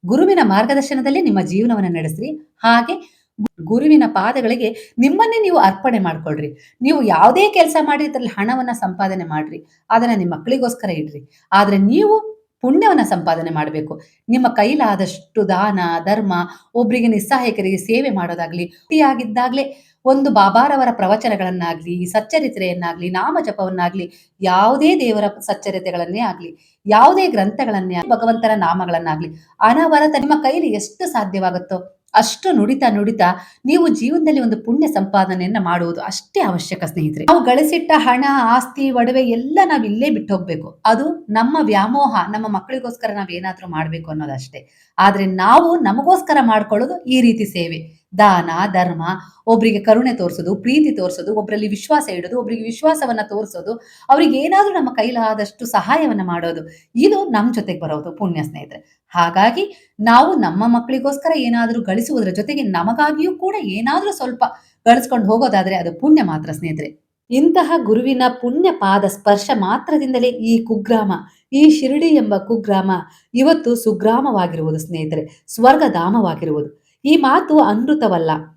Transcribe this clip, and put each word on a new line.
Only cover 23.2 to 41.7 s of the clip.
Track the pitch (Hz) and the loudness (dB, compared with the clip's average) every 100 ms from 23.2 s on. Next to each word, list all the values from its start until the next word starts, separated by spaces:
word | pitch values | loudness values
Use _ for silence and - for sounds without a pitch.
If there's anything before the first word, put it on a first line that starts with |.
| 233 339 262 | -2 -2 -4
ಜಪವನ್ನಾಗ್ಲಿ, | 202 190 185 175 190 175 _ _ _ | -6 -6 -2 -4 -4 -10 _ _ _
ಯಾವುದೇ | 185 185 214 277 311 370 | 0 2 4 4 2 2
ದೇವರ | 247 208 208 - | 0 0 -2 -4
ಸಚ್ಚರಿತೆಗಳನ್ನೇ | - 196 202 190 185 175 170 196 | -8 -6 -6 -6 -6 -6 -6 -4
ಆಗ್ಲಿ, | 226 170 170 - _ _ 196 | -4 -6 -14 -18 _ _ 2
ಯಾವುದೇ | 208 269 381 370 | 6 8 6 2
ಗ್ರಂಥಗಳನ್ನೇ, | 226 196 214 254 208 185 180 170 | 0 -2 -2 -2 -2 -4 -6 -2
ಭಗವಂತನ | 226 226 226 226 214 | 0 2 0 2 2
ನಾಮಗಳನ್ನಾಗ್ಲಿ | 170 180 180 165 170 156 165 160 _ _ | 2 0 -2 -4 -2 -6 -6 -14 _ _
ಅನವರತ | 220 262 330 302 302 285 | 2 4 4 4 4 2
ನಿಮ್ಮ | 277 311 | 0 2
ಕೈಲಿ | 269 330 311 | 2 0 -2
ಎಷ್ಟು | 208 - _ 359 | -4 -6 _ -4
ಸಾಧ್ಯವಾಗುತ್ತೋ | 254 202 190 185 180 180 185 180 _ _ 214 | -4 -4 -2 -2 -4 -6 -10 -10 _ _ 0
ಅಷ್ಟು | 226 - 381 | 0 -2 0
ನುಡಿತಾ | 285 302 262 247 | 2 2 2 0
ನುಡಿತಾ | 208 202 226 175 180 - _ 254 | 0 -2 2 0 0 -10 _ 0
ನೀವು | 330 330 | 2 2
ಜೀವನದಲ್ಲಿ | - 240 330 311 277 | 0 0 0 2 2
ಒಂದು | 233 208 | 0 -2
ಪುಣ್ಯ | - 254 311 | -2 0 0
ಸಂಪಾದನೆಯನ್ನ | 202 196 202 185 185 180 220 | 0 0 0 0 -2 -2 -2
ಮಾಡುವುದು | 180 175 170 165 | -2 -2 -2 -6
ಅಷ್ಟೇ | - 185 _ 403 | -8 -10 _ -2
ಅವಶ್ಯಕ | 269 175 - 180 | -2 -2 -6 -8
ಸ್ನೇಹಿತರೆ. | 160 - 151 151 | -8 -4 -4 -4
ನಾವು | - 339 | 0 2
ಗಳಿಸಿಟ್ಟ | 254 254 302 339 - 311 | 4 2 2 -2 0 0
ಹಣ, | 302 247 277 | 2 0 0
ಆಸ್ತಿ, | 277 226 247 254 - 269 | 0 2 0 -2 -4 -2
ಒಡವೆ | 247 233 254 | 0 0 0
ಎಲ್ಲ | 247 233 262 330 370 | 0 -2 -2 2 2
ನಾವ್ | 302 220 | 2 -2
ಇಲ್ಲೇ | 214 285 | -2 0
ಬಿಟ್ಟು | - - 196 | -2 -2 -6
ಹೋಗ್ಬೇಕು. | 175 156 156 - 214 | -4 -8 -8 -4 0
ಅದು | 233 302 | 2 0
ನಮ್ಮ | 339 - 214 240 311 | -6 -4 -2 0 0
ವ್ಯಾಮೋಹ, | 214 | 2